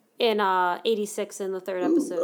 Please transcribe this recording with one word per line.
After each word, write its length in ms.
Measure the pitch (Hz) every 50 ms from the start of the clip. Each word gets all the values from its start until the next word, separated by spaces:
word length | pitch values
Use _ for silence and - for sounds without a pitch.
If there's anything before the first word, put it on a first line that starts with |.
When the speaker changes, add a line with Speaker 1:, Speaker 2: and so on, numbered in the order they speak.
| _ _ _
Speaker 1:
in, 220 | - 240 233 214 208
uh, 420 | 208 190 190 185 180 175 175 - -
eighty-six 560 | - 226 208 208 202 - - 202 196 - -
in 100 | 202 190
the 100 | 190 185
third 220 | 185 - 190 185 180
Speaker 2:
Ooh, 140 | - -
Speaker 1:
episode. 220 | 339 - - - -